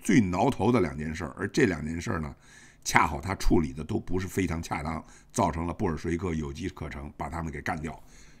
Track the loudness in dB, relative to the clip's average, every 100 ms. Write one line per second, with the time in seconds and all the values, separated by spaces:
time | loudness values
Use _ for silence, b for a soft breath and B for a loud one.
0 | 6 6 6 4 2 2 4 4 2 -2
1 | -6 -6 -8 -6 -2 2 2 2 -4 -4
2 | -4 -4 -6 -10 b b b b 2 4
3 | 4 0 -4 2 6 6 4 -4 -4 -4
4 | -2 -2 -2 -2 0 -2 -4 -6 -4 -6
5 | b b b 0 0 0 -4 -2 -2 -2
6 | -2 -2 -2 -2 -4 -6 -8 -8 -10 -8
7 | -12 -8 -8 -6 -6 -6 -6 -6 -8 -10
8 | b b b b